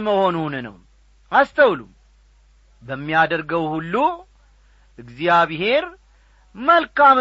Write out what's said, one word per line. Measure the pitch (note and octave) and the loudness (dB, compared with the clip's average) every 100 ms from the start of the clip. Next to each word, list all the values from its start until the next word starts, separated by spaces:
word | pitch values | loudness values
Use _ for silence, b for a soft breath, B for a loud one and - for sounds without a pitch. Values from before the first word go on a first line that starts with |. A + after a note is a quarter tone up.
መሆኑን | G#3+ G3+ F#3+ E3 D#3 C3+ | -2 0 0 -2 -4 -8
ነው። | A#2 F#2 _ _ _ _ - | -10 -16 _ _ _ _ -2
አስተውሉ፣ | G#3 C4+ - C4 D3 G2 _ _ _ _ _ _ _ _ _ | 0 2 2 2 2 -8 _ _ _ _ _ _ _ _ _
በሚያደርገው | A#2+ C3+ D3 D#3+ D#3+ E3 D3+ E3+ D#3 | -12 -10 -2 0 0 -2 -4 -4 -4
ሁሉ | D#3+ E3 G#3+ D#4+ F4 F4+ _ _ _ _ _ _ - | -6 -4 -2 -2 -2 -14 _ _ _ _ _ _ -20
እግዚአብሔር | A#2+ A#2+ E3+ E3+ E3 D#3 G3+ C#4+ F4 F#4 _ _ _ _ _ G3 | -20 -6 0 2 0 -2 -2 -2 -4 -12 _ _ _ _ _ -6
መልካም | C#4 E4+ C#4+ - C#4+ B3+ | 0 0 0 2 4 4